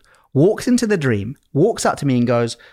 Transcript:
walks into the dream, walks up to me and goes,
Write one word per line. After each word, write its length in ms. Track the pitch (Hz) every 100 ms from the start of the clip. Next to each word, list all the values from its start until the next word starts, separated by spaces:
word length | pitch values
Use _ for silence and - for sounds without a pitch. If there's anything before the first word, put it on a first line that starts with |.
| _ _ _
walks 340 | 131 175 214 -
into 200 | 247 226
the 100 | 202
dream, 400 | 139 107 98 - _
walks 320 | 139 202 -
up 120 | - -
to 80 | 139
me 100 | 123
and 100 | 120
goes, 300 | 120 117 - -